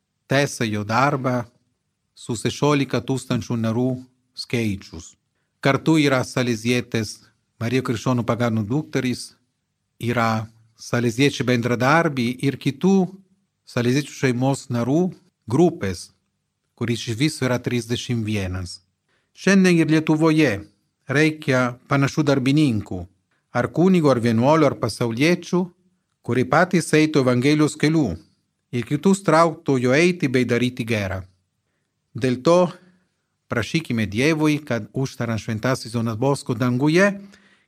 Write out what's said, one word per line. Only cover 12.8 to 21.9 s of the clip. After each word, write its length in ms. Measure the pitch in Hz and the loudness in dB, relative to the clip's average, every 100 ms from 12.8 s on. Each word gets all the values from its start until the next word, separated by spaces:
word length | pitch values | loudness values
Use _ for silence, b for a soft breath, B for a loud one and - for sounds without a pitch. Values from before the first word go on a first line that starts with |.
| 185 196 180 - _ _ _ _ - | 2 2 2 -6 _ _ _ _ -6
saleziečių 480 | 123 120 139 139 - | -2 0 0 -2 -2
šeimos 460 | 131 120 135 135 - | 0 2 0 -2 -4
narų 400 | 120 117 156 185 - _ _ 110 | -4 0 0 0 -4 _ _ -2
grupės, 640 | 135 180 165 98 92 - _ _ _ _ _ _ - | 2 2 2 -6 -8 -14 _ _ _ _ _ _ -8
kuris 300 | 117 113 120 | -4 -4 -6
iš 80 | 110 | -2
viso 320 | 151 - 127 | -2 -2 -2
yra 100 | 123 | -2
trisdešimt 640 | 123 120 110 120 - 117 | -2 -4 -4 -6 -4 -4
vienas. 580 | 107 107 92 92 87 - _ _ _ _ _ - | -2 -4 -4 -6 -10 -14 _ _ _ _ _ -4
Šiandien 440 | 185 196 185 170 | 2 4 6 4
ir 120 | 156 | 4
Lietuvoje 600 | 160 156 151 160 156 139 98 - _ _ _ - | 2 2 2 4 4 2 0 -8 _ _ _ -2
reikia 680 | 135 156 156 143 127 123 123 | 2 2 0 0 0 0 -4
panašių 360 | - | -2